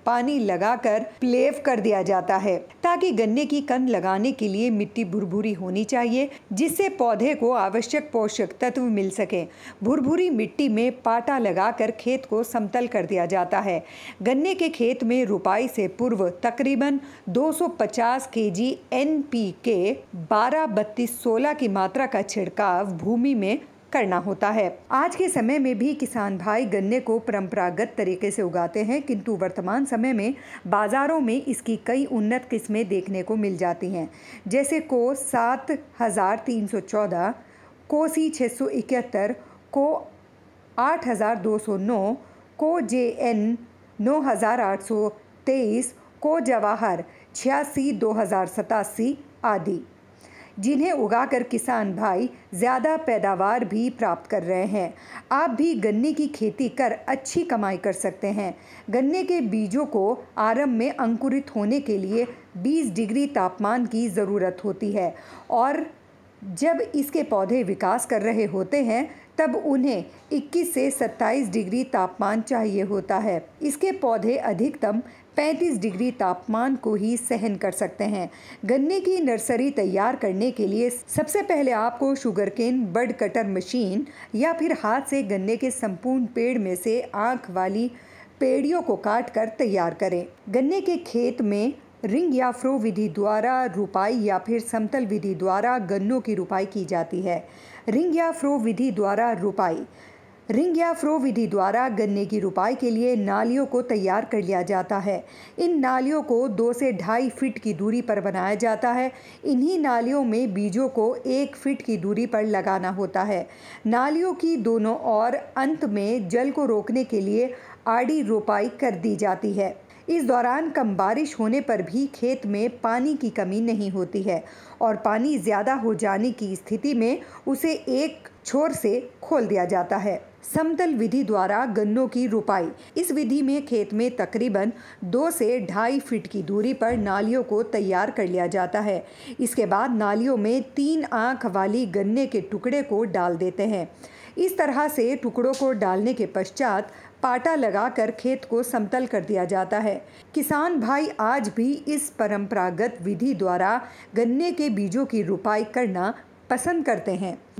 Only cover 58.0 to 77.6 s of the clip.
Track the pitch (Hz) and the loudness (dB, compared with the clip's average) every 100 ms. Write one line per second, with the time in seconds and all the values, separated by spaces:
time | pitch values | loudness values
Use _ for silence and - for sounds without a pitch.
58 | 190 - 202 196 190 - - - - 226 | -4 -4 -4 -2 -4 -8 -16 -18 -2 0
59 | 269 359 370 349 226 214 208 240 294 220 | 2 2 0 0 0 0 0 0 0 2
60 | 196 247 - - 214 226 285 233 254 - | 2 0 -6 -2 0 2 2 2 0 0
61 | 233 226 269 269 277 220 208 277 277 196 | 0 0 0 0 -2 -2 0 0 0 -2
62 | 190 226 240 240 - 180 208 320 262 180 | 0 0 -2 -6 -16 -4 0 0 0 -2
63 | 214 240 285 262 185 180 208 247 233 226 | 0 0 0 0 0 0 0 0 0 0
64 | 233 185 196 202 180 180 208 190 208 202 | 0 0 0 2 0 -2 -6 -4 -2 0
65 | 175 - - - - 233 262 302 311 - | -2 -4 -18 -16 -2 2 2 0 -6 -12
66 | - - - - 196 175 302 330 466 294 | -20 -20 -20 -18 -12 -2 0 0 0 -2
67 | 277 330 - 202 190 254 196 190 - 240 | -2 -2 0 0 2 0 0 0 0 0
68 | - 220 208 220 202 190 185 285 233 226 | 0 0 0 0 0 -2 0 0 2 0
69 | 320 - - - 311 240 311 269 269 208 | -2 -8 -12 -2 0 0 0 2 2 0
70 | 175 - - 294 - 349 349 269 269 269 | -4 -14 -4 -4 -2 -2 0 0 0 0
71 | 233 - 214 262 226 208 185 240 254 220 | -2 0 0 0 0 -2 -2 -2 0 0
72 | 185 - 202 220 220 240 214 196 190 202 | 0 0 0 0 0 0 0 0 0 -2
73 | 185 190 214 170 - - 294 285 381 381 | 0 0 0 -2 -4 -6 -4 0 -2 0
74 | 262 226 214 262 - 185 262 - 214 214 | 0 0 0 0 0 0 -2 0 -2 -2
75 | - - - - 302 320 349 233 214 185 | -4 -14 -8 -2 0 0 0 0 -2 -2
76 | 247 240 190 180 - 220 262 254 220 214 | -2 0 -2 -2 -2 -2 0 0 0 0
77 | 214 240 - 226 220 196 | 0 -2 -2 -2 -2 -2